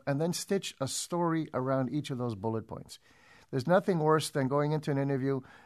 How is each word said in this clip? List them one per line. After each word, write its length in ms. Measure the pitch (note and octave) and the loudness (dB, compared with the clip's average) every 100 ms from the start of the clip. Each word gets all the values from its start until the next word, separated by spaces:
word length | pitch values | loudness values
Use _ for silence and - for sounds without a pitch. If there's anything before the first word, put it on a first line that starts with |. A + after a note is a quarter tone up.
| - | -2
and 160 | C#3 | 0
then 120 | E3+ | 0
stitch 420 | E3+ - G3 - - | -2 -2 -2 -2 -6
a 80 | F3 | -6
story 600 | - - F3 E3+ D#3+ D#3 | -4 -4 0 0 0 -2
around 360 | B2 B2+ C3+ B2+ | -2 0 0 0
each 200 | D3 - | -2 -4
of 80 | C3 | -4
those 160 | B2 G#2 | -4 -2
bullet 320 | A2 A2 A2+ | -2 -4 -6
points. 320 | - - - _ - - - - | -12 -14 -20 _ -20 -20 -20 -6
There's 180 | C3+ B2+ | -4 4
nothing 300 | F3+ G3+ F3 | 4 4 2
worse 320 | D3+ D#3 D3 | 4 4 2
than 180 | D3 C3 | 0 0
going 260 | C#3+ D3 | 2 2
into 180 | D#3 D3+ | 0 0
an 80 | C#3 | 0
interview 420 | C#3 C#3 C3+ C3+ - - | 0 0 0 -2 -4 -20